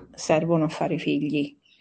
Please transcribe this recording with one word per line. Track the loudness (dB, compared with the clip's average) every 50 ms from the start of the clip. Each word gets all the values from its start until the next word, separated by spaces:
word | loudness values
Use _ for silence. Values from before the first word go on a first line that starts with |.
| -14 -18 -16
servono | -4 0 2 2 2 2 2 2 2 2
a | 0
fare | -2 -2 -2 -2 -2
figli | -2 0 0 -2 0 0 -2 -2 -2 -2 -4 -8 _ _ _ _ _